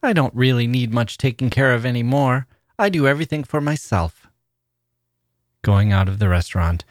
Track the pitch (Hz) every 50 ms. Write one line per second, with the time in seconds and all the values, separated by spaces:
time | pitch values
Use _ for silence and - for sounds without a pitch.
0 | - 269 226 175 143 127 - 117 123 131 131 120 120 120 123 127 123 117 110 120
1 | 120 110 - - - 135 123 - 131 127 - - 135 131 127 120 113 127 123 120
2 | 120 120 131 143 143 131 123 131 131 _ _ _ _ _ _ _ - 202 190 170
3 | 143 135 139 143 160 139 - 151 143 - - 151 147 147 151 151 - - - 98
4 | 85 82 - _ _ _ _ _ _ _ _ _ _ _ _ _ _ _ _ _
5 | _ _ _ _ _ _ _ _ _ _ _ _ _ - 104 98 101 104 101 95
6 | 95 92 95 104 107 98 90 87 87 - - 95 87 85 85 82 - _